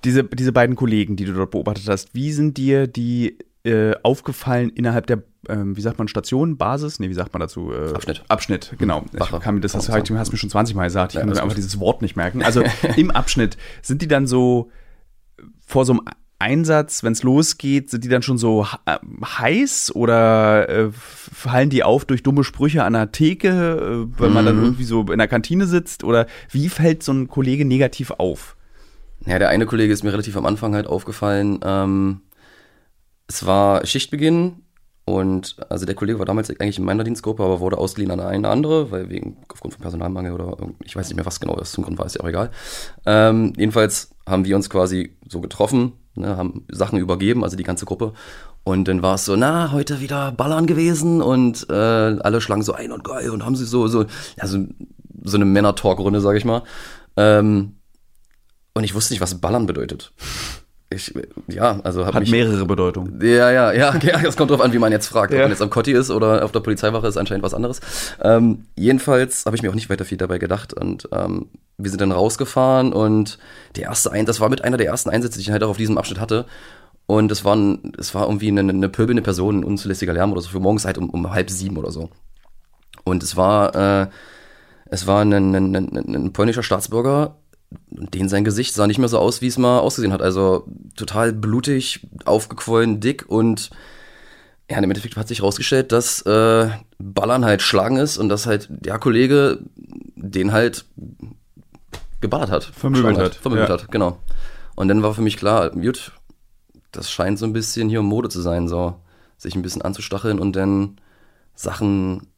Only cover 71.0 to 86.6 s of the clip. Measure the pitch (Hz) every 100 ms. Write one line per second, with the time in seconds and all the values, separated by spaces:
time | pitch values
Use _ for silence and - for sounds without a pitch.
71 | - - 92 92 - - _ _ 101 95
72 | 98 90 104 - 135 - 131 131 131 -
73 | 110 107 107 - - - - - - -
74 | - 104 107 110 107 127 123 123 92 -
75 | - 110 120 110 101 104 107 101 110 110
76 | - 92 110 110 127 - - - - _
77 | _ 107 107 104 101 107 101 95 - -
78 | - 95 101 104 107 101 98 95 95 -
79 | 113 120 107 90 95 101 - 101 101 92
80 | 90 85 98 92 87 92 92 107 98 92
81 | 90 87 85 95 92 92 95 80 - -
82 | 85 _ - - - - _ _ _ -
83 | - 90 82 - 92 104 101 - 98 98
84 | 95 - - - - - _ _ _ 95
85 | 92 101 104 101 95 95 95 95 95 -
86 | - 62 - - 107 113